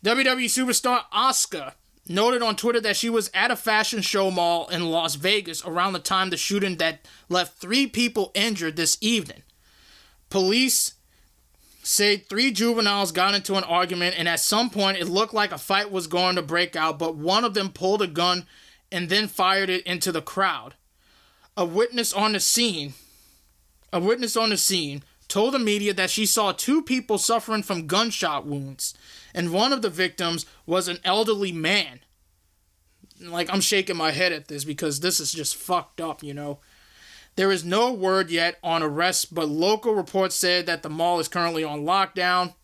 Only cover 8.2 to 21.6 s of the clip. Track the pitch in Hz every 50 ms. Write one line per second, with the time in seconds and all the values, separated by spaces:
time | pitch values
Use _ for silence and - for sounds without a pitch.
8.2 | 196 - _ 202 202 233 214 180 165 160 151 160 165 156 - - - 214 240 220
9.2 | 165 143 - - - _ _ _ _ _ _ _ - - - - - _ _ _
10.2 | _ _ - 196 185 185 208 240 262 254 - - - - - _ _ _ _ _
11.2 | _ _ _ _ _ _ _ _ _ _ - _ - - - - 202 208 208 202
12.2 | - _ 196 208 247 269 226 190 226 233 233 226 226 202 202 202 196 170 160 175
13.2 | 185 196 202 202 190 - 190 196 180 170 170 180 185 175 180 175 175 180 185 170
14.2 | 165 170 170 160 - - 208 214 240 247 - 208 196 190 196 180 170 165 170 196
15.2 | 220 214 - 214 208 196 170 147 - - 196 196 208 208 196 190 175 160 170 175
16.2 | 180 185 180 180 160 143 165 175 180 175 - 170 160 165 151 147 170 160 160 151
17.2 | 151 170 190 214 240 233 196 214 196 190 - - 180 185 202 208 202 180 151 165
18.2 | 175 180 180 180 175 _ - - - - - _ _ _ - 170 175 160 185 208
19.2 | 214 202 - - 190 185 190 196 196 185 185 185 - 180 180 175 - 185 165 160
20.2 | 151 - - 190 196 185 160 135 110 131 - _ _ _ _ _ _ _ _ _
21.2 | _ _ _ _ _ _ _ -